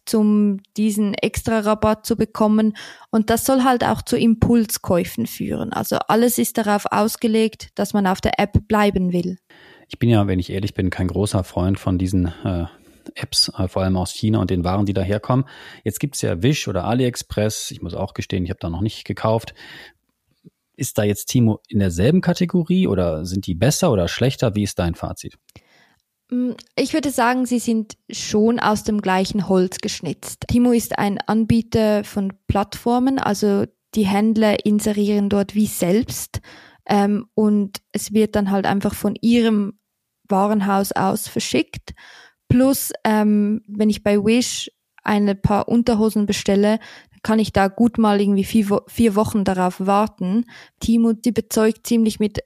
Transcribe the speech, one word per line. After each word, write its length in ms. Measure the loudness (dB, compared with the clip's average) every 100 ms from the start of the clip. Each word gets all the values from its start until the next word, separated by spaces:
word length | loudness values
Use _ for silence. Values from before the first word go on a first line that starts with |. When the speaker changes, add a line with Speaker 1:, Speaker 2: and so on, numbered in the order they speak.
| -2
Speaker 1:
zum 540 | 2 4 4 2 0 -6 -2
diesen 380 | 0 0 -2 -2
Extra-Rabatt 920 | -4 -4 -2 0 0 2 2 0 -2
zu 100 | -2
bekommen. 640 | -2 0 2 4 2 -2 -10 -20 -4
Und 220 | -2 0
das 140 | 0 2
soll 180 | 2
halt 200 | 4 2
auch 200 | 0 -2
zu 120 | -2 0
Impulskäufen 1120 | 2 2 4 2 2 -4 0 0 0 -4 -8
führen. 480 | -6 -6 -6 -6
Also 220 | -6 -4 -4
alles 420 | 0 2 2 0
ist 220 | -2 -2
darauf 260 | 0 0 0
ausgelegt, 760 | 0 0 0 0 2 0 -2 -12
dass 200 | -6 -2
man 120 | 0 0
auf 160 | 0
der 180 | -2 0
App 280 | 0 0 0
bleiben 440 | 2 2 2 0
will. 280 | -2 -4 -8 _ -20 -20 -20 -20
Speaker 2:
Ich 100 | -2
bin 120 | 2
ja, 180 | 4 4
wenn 100 | 0
ich 140 | -2
ehrlich 240 | -4 -4 -2
bin, 160 | -4
kein 160 | -2 -2
großer 360 | 0 0 0
Freund 360 | -2 -2 0 0
von 180 | -2 -2
diesen, 300 | 0 0 0 -2
äh, 220 | -6 -4 -6 -10 _ _ -18 -12
Apps, 360 | -6 -2 -2 -2
äh, 100 | -4
vor 160 | 0
allem 140 | 0 0
aus 160 | -2
China 260 | -2 0 2
und 100 | 2
den 140 | 0
Waren, 220 | 0 0 0
die 80 |
daherkommen. 520 | -2 -2 -2 0 0 -2 -8 -20 -12
Jetzt 160 | -8 -6
gibt's 220 | -6 -4
ja 200 | -4 0
Wish 280 | 0 0 -2
oder 160 | -4 -2
AliExpress. 840 | 0 -2 -4 -8 -2 -2 -2 -10
Ich 100 | -12
muss 120 | -10
auch 200 | -8 -8
gestehen, 320 | -8 -6 -4 -4
ich 40 |
habe 120 | -6
da 80 | -8
noch 100 | -4
nicht 240 | -6 -6
gekauft. 500 | -10 -4 -2 -2 -4 -16 -20 -20 -20 _ _ _ _ _ -20 _ _ -10
Ist 200 | -6 -2
da 60 |
jetzt 220 | 0 -2 -2
Timo 340 | 2 2 0 -2
in 120 | -2
derselben 420 | 0 2 2 2
Kategorie 680 | 2 0 0 0 0 0 2
oder 380 | 0 0 -2 -4
sind 200 | -6 -4
die 100 | 0
besser 360 | 0 2 2
oder 160 | 2 0
schlechter? 480 | 0 -2 0 -2 0
Wie 80 |
ist 160 | -2 -2
dein 160 | -2 -2
Fazit? 420 | -8 -10 -14 -20 _ -20 _ _ _ _ _ _ _
Speaker 1:
Mm, 200 | -4 -4 -6 -8 -4
ich 160 | -2
würde 180 | -2 -2
sagen, 340 | 0 0 0 0
sie 140 | -2
sind 380 | 0 -2 -2 -10 -16
schon 480 | -12 -2 2 2 2
aus 280 | 0 -2 -2
dem 160 | -2
gleichen 480 | 0 0 0 -2 0
Holz 300 | 2 0 -2
geschnitzt. 680 | -8 -8 -8 -10 -12 -10 -2
Timo 240 | 2 4
ist 260 | 2 0 -2
ein 220 | -2 -2
Anbieter 840 | -2 0 2 2 0 0 2 0 -2
von 260 | -4 -6 -6 -4
Plattformen, 720 | -2 -2 -4 -2 0 2 0
also 460 | -2 0 0 0 -2 _ _ -2
die 120 | 0
Händler 580 | 2 2 2 2 2 2
inserieren 600 | 0 0 0 0 0 0
dort 280 | 0 0 0
wie 120 | -2
selbst, 720 | 0 0 0 0 -6 -10 -12 -14 -20 -20 _ -2
ähm, 420 | 0 2 0 -2
und 460 | 0 2 2 0 -6 _
es 220 | -10 -2
wird 220 | 0 0 0
dann 140 | 0
halt 160 | 0 0
einfach 280 | 0 -2
von 220 | -2 -4 -2
ihrem 560 | 2 4 4 2 -2 -8 _ _ _ _ -2
Warenhaus 640 | 0 2 2 0 0 0
aus 340 | 0 0 -2 -4
verschickt. 640 | -6 -2 -2 -2 -8 -18 -20 -20 -20 -20 _ 0
Plus, 420 | 4 4 2 -2 -4
ähm, 600 | 0 2 4 2 2 -2 -6
wenn 220 | -2 0
ich 140 | 0
bei 140 | 0 2
Wish 520 | 4 2 2 -4 -10 -16 _ _
ein 400 | -2 0 0 0
paar 260 | 0 0 0
Unterhosen 600 | 0 2 2 2 0 0
bestelle, 500 | -2 0 2 4 0 -4 -20 -20 _
kann 160 | -2 0
ich 120 | 2
da 160 | 2 0
gut 300 | 2 0 2
mal 240 | 2 4
irgendwie 220 | 2 2
vier 260 | 2 2 2
Wo-, 120 | 0 -2
vier 280 | 0 2 2
Wochen 280 | 0 0
darauf 360 | 0 0 0 -2
warten. 640 | 0 0 0 -4 -4 -2 -4 -10 -20 _
Timo, 340 | 0 2 2
die 180 | 0 -2
bezeugt 560 | -2 -2 0 0 0 0
ziemlich 320 | 0 2 0
mit 240 | -4 -4